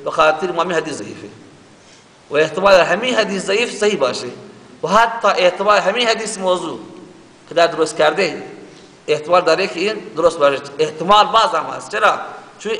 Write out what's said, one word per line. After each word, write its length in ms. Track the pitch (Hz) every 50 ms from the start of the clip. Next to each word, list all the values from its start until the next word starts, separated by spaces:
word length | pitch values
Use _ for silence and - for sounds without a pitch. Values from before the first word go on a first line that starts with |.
| -
به 60 | 151
خاطر 420 | 139 - 160 156 156 156 190 180 170
ما 100 | 165 165
همین 140 | 180 180
حدیث 180 | 160 151 156 139
ضعیفه 340 | 117 101 - - - - 101 - - - - - - - _ _ _ _ _ - _ _ _ _ _ _ -
و 60 | -
احتمال 380 | 143 156 156 151 185 190 202 196
همین 400 | 185 165 147 175 190 233 254 247
حدیث 300 | 220 214 185 196 190 -
ضعیف 260 | - 196 214 240 -
صحیح 280 | - - 208 208 208 -
باشه 280 | 135 127 120 - - 123 120 - - - - - - - - - -
و 60 | 156
حتی 400 | 185 214 233 233 233 - - 202
احتمال 500 | 185 - 185 180 - - 196 208 208 196
همین 300 | 175 185 208 240 247 226
حدیث 300 | 226 208 226 202 190 190
موضوع 400 | 185 185 180 175 170 160 139 113 - - - - - - - - - - _ _ _ -
که 60 | 156
در 120 | 160 170
درست 300 | 165 165 156 160 151 -
کرده 460 | - 156 151 156 151 - 160 143 - - - - - - - - - - - - - -
احتمال 340 | - 151 147 151 156 175 180
داره 260 | 165 160 160 170 190
که 140 | 190 - 175
این 160 | 196 208 220 202 - - -
درست 220 | 156 165 170 160 -
باشه. 240 | 147 139 139 131 - - - -
احتمال 480 | 156 151 - - 170 180 208 214 202
باز 280 | - - 226 - - -
هم 100 | 160 147 135 127
هست. 160 | 127 - - -
چرا؟ 260 | 214 220 190 147 131 - - - - - - - -
چون 140 | - 208 220